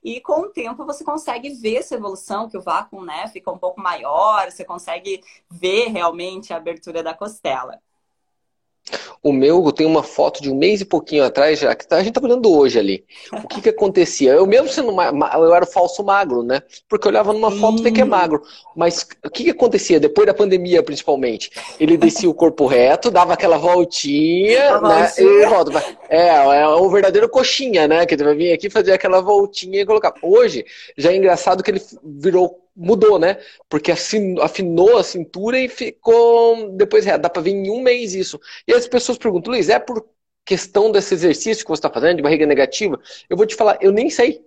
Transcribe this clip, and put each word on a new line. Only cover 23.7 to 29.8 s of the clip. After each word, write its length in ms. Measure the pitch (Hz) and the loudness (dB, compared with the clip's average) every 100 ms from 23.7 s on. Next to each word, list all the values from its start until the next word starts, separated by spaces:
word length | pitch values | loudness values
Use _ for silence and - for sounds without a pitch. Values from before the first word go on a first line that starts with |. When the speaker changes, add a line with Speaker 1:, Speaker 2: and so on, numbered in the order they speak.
| 180 175 - 143 143 156 175 202 247 277 - | 2 0 -4 -4 -2 0 0 2 2 2 2
Speaker 1:
A 60 | |
Speaker 2:
né? 260 | 208 - 175 | 2 2 2
Speaker 1:
voltinha. 360 | - 190 202 | 4 4 6
Speaker 2:
E 20 | 214 | 6
volta. 360 | 208 147 156 - - - | 2 0 -2 -6 -14 -2
É, 180 | 160 175 160 139 143 | 2 4 4 4 4
é 60 | 151 | 4
um 200 | 156 190 | 2 2
verdadeiro 380 | 196 196 190 226 | 4 2 2 2
coxinha, 580 | 254 254 - 262 190 151 | 0 0 -4 -2 0 2
né? 180 | 160 170 | 2 2
Que 100 | 156 | 0
ele 80 | |
vai 120 | 147 147 | 0 0
vir 180 | 175 | 0
aqui 160 | 165 202 | -2 -2
fazer 240 | 220 185 | -2 2
aquela 280 | 185 185 185 | 0 2 0
voltinha 600 | 185 208 202 - 185 196 | 2 0 0 -6 -8 -6